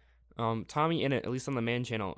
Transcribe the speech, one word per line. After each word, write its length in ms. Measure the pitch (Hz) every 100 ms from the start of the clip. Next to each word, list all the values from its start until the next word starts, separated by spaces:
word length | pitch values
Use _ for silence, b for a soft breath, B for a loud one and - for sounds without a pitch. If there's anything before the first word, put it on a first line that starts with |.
| b b _ -
Um, 260 | 117 113 92
Tommy 360 | 147 156 165
Innit, 220 | 139 131
at 60 | -
least 180 | 127 135
on 80 | 131
the 40 |
man 200 | 117 120
channel, 340 | 123 113 98